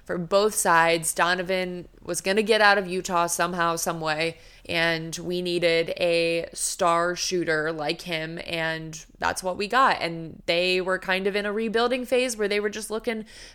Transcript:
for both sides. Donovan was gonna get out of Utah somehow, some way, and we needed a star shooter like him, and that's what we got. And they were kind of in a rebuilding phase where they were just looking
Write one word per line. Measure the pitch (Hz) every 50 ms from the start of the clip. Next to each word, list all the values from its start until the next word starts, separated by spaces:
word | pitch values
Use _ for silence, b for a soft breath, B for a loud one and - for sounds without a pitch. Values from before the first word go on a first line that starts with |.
| B
for | - 175 175
both | 170 160 202 196 208 214 196
sides. | - - 190 170 165 165 165 170 170 160 -
Donovan | - - 170 175 180 185 180 175 190 185 185 180 180 180 180 - - -
was | - - 175 -
gonna | - 190 196 220
get | 214 202 220 214
out | 214 202 202 208
of | 190
Utah | 175 185 185 - - 185 170 170
somehow, | 175 - - 170 175 185 175 170 170 165
some | 165 - 185 170 165
way, | 156 156 151 151 165 165 165 B B B B B B -
and | - 170 165 165 165 160 160 165 160
we | 170 165 175 180 180
needed | 180 175 175 175 175 165 165 165 165 - -
a | - 180 175 170 170 165 165 165 165 165 -
star | - - - - - - 190 170 170 170 170 175 180
shooter | 170 - - 185 175 160 165 160 156 151 160
like | 165 156 147 151 170 165
him, | - 180 165 160 160 160 165 170 -
and | - 170 165 160 160 160 160 160 160 156 156 - - - -
that's | 165 170 185 -
what | 185 185 180
we | - 208
got. | 190 233 254 269 220 175 -
And | 135 170 170 165 165 156 - - -
they | - 170 170 180 185 185 185
were | 180 185 185 180
kind | - 190 185 190 190
of | 202 190
in | 208 202
a | 208
rebuilding | 202 220 226 226 202 226 240 233 262 254 247
phase | - 262 247 254 254 226
where | 214 208
they | 196 202 208
were | 208 214
just | 202 220 208 -
looking | 214 220 220 240 226 220 214 B B B B B